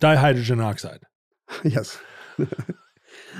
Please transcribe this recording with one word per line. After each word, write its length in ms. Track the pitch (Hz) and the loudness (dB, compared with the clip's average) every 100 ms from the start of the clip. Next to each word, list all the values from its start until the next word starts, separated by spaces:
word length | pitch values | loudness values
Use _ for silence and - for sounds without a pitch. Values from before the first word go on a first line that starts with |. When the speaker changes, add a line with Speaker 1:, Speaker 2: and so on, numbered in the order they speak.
Speaker 1:
Dihydrogen 600 | 156 151 143 127 117 120 | 4 6 4 2 0 0
oxide. 380 | 110 104 - 76 _ _ _ | 0 -4 -10 -16 _ _ _
Speaker 2:
<laughs> 320 | _ _ - | _ _ -6
Yes. 360 | 160 117 107 - - - - - | -2 -2 -4 -12 -20 -20 -20 -8
<laughs> 100 | 143 - - - _ _ _ - - | -8 -6 -12 -14 _ _ _ -20 -20